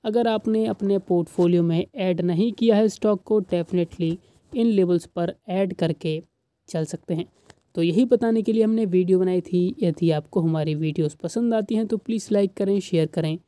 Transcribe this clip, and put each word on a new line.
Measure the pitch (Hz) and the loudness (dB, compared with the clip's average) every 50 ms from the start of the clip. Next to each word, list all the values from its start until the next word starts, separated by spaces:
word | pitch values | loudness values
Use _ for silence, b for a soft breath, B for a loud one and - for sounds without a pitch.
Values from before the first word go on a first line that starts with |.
| - | -6
अगर | 226 214 240 240 | -2 0 0 0
आपने | 226 220 214 - 220 220 220 220 | 2 0 -2 -2 0 0 0 0
अपने | 220 185 - 202 196 196 196 | -2 -2 -2 0 0 0 0
पोर्टफोलियो | 190 - 180 175 170 - - - 180 175 175 175 170 | 0 0 0 0 0 -2 0 2 2 4 4 4 2
में | 170 165 170 - - _ | 2 0 0 -2 -4 _
ऐड | 262 190 185 180 170 | -4 -2 -2 0 0
नहीं | 175 175 175 160 208 233 | 0 0 0 0 0 0
किया | 208 - 233 226 220 | 0 0 2 4 4
है | 202 220 220 | 4 4 2
स्टॉक | 208 - - 214 208 190 _ | 0 0 0 0 0 0 _
को, | - 214 214 190 | 0 0 0 0
definitely | - - 175 165 - - 180 170 165 - - 170 160 170 185 b b b b b _ | 0 -4 -4 -4 -2 -2 -2 -2 -2 -4 -4 -2 -2 -2 -4 b b b b b _
इन | - 254 233 | -4 -2 0
लेवल्स | 233 220 196 185 175 175 175 - | 2 2 2 2 2 2 0 -2
पर | - _ 180 170 170 - _ _ - | -4 _ -4 -4 -4 -6 _ _ -6
ऐड | 180 190 196 185 180 | -2 -2 -2 -2 -2
करके | - 175 160 160 _ - 165 156 160 156 _ _ _ _ _ _ _ _ _ | -4 -2 -4 -4 _ -4 -6 -6 -6 -8 _ _ _ _ _ _ _ _ _
चल | - 165 160 | -6 -6 -6
सकते | 151 - - _ - 175 | -6 -8 -12 _ -6 -6
हैं। | 156 370 - b b b b b b b _ _ | -6 -6 -10 b b b b b b b _ _
तो | 180 165 | -2 0
यही | 170 165 202 262 | 2 2 2 4
बताने | 247 254 214 233 226 226 226 | 4 2 2 2 2 0 0
के | 202 220 220 | 0 0 2
लिए | 220 220 | 2 2
हमने | 220 226 220 220 | 2 2 0 0
वीडियो | 190 175 185 185 175 190 180 | 2 2 2 2 4 2 2
बनाई | 185 185 185 180 | 2 2 0 -2
थी। | 175 - - 180 180 185 247 - 226 | -2 0 0 0 0 0 -2 -2 -2
यदि | 175 156 - 175 165 | -2 0 0 0 0
आपको | 156 151 151 _ - 196 | 0 0 -4 _ -4 -2
हमारी | 165 165 160 160 151 147 156 | 0 0 0 0 -2 -2 -2
वीडियोज़ | 151 160 156 156 180 160 151 - _ - | -2 -2 -4 -2 -2 -2 -2 -4 _ -12
पसंद | 165 - 226 240 233 226 | -6 -4 -2 0 0 0
आती | 220 208 - 226 | 0 -2 -2 -2
हैं | 220 226 | -2 -2
तो | 208 226 | -2 -4
प्लीज़ | 208 _ - 226 214 - - | -6 _ -4 -6 -6 -4 -2
लाइक | 214 202 202 185 _ | 0 0 0 0 _
करें, | - 202 196 202 202 | -4 -2 0 0 -2
शेयर | 185 - - 165 160 | -2 0 0 0 0
करें | 156 - 175 156 156 156 170 _ | 0 -2 -4 -4 -4 -4 -6 _